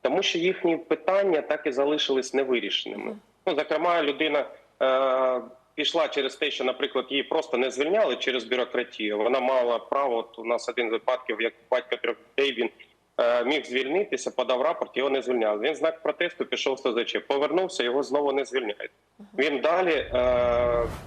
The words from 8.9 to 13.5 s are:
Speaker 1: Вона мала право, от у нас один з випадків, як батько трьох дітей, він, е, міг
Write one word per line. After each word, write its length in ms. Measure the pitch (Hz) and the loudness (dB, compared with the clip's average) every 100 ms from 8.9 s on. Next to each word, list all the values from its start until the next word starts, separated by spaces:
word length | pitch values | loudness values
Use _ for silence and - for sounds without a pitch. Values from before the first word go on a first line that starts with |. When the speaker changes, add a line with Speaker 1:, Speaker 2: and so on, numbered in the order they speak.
| - 107 104 | -4 -4 0
Speaker 1:
Вона 220 | 110 131 | 2 2
мала 400 | 127 131 120 117 | 2 2 2 0
право, 360 | - 139 139 117 | 0 0 0 -2
от 240 | 113 - | -4 -10
у 40 | |
нас 260 | 113 117 - | -2 -2 -2
один 200 | 123 117 | -2 -2
з 20 | |
випадків, 500 | 110 - 127 - 107 | 0 0 -2 -4 -2
як 120 | 113 - _ | -2 -4 _
батько 240 | 127 - 120 | -2 0 -4
трьох 200 | - 117 | -4 -6
дітей, 360 | - - 139 | -6 0 0
він, 160 | 117 117 - - _ _ - | 0 -4 -4 -20 _ _ 0
е, 260 | 120 120 | 2 2
міг 200 | 120 | 2